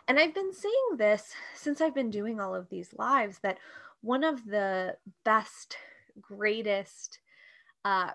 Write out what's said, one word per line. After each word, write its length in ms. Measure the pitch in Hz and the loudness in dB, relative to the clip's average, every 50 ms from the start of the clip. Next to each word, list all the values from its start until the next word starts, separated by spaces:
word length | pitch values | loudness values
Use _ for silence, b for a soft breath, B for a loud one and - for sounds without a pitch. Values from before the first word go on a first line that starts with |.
| B - | B 2
And 100 | 254 285 | 4 4
I've 160 | 320 339 311 | 4 4 2
been 200 | 392 392 381 370 | -2 -4 -4 -6
saying 440 | - - 403 453 539 523 480 370 240 | -6 -4 0 2 2 2 2 0 2
this 360 | 214 208 214 214 - - - B B B B | 4 4 4 2 0 -10 -16 B B B B
since 260 | - - 294 285 - | -8 -4 -4 0 2
I've 120 | 320 320 262 | 0 0 2
been 160 | 277 262 226 | 0 -2 -2
doing 300 | 208 208 202 220 233 214 | -2 -4 -4 -4 -4 -4
all 160 | 202 190 185 | -4 -4 -4
of 120 | 185 180 180 | -6 -8 -8
these 260 | - 185 180 - - 202 | -10 -12 -12 -12 -8 -4
lives, 400 | 214 240 262 269 220 202 190 - - | 0 2 4 2 2 0 -4 -4 -2
that 160 | 196 185 - B B B B B B B B | -2 -2 -2 B B B B B B B B
one 220 | - 220 247 262 294 | -2 0 0 2 2
of 200 | 320 302 254 226 | 2 0 0 -6
the 540 | 214 202 208 196 196 190 185 185 185 180 - _ 202 - _ _ | -2 0 0 2 2 0 0 -2 -4 -6 -8 _ -20 -20 _ _
best, 540 | 226 220 220 214 - - - - _ - - B B B B B B _ - | 4 4 4 4 0 -12 -20 -18 _ -16 -18 B B B B B B _ -20
greatest, 1000 | - _ 202 202 208 214 214 226 226 214 202 196 196 - - - - - - - B B B B B B B B B B B B _ | -20 _ -10 -2 0 0 0 0 0 0 0 -2 -2 -6 -14 -20 -20 -20 -20 -20 B B B B B B B B B B B B _
uh, 260 | 202 196 185 180 - | 2 2 2 2 0